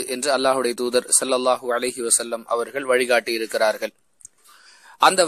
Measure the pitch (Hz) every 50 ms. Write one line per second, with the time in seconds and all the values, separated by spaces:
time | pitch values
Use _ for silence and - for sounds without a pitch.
0 | 123 131 131 127 127 147 135 127 131 135 131 135 123 120 120 123 123 123 120 123
1 | - - - - 127 131 131 127 127 127 123 - 131 123 120 120 123 127 123 127
2 | 117 113 - - 120 117 117 113 110 - 117 120 117 110 120 139 139 127 123 127
3 | 131 120 123 117 110 123 117 113 113 104 - 113 110 107 107 107 110 104 - _
4 | _ _ _ _ - - _ _ _ - - - _ - - - _ - - -
5 | - 156 190 185 175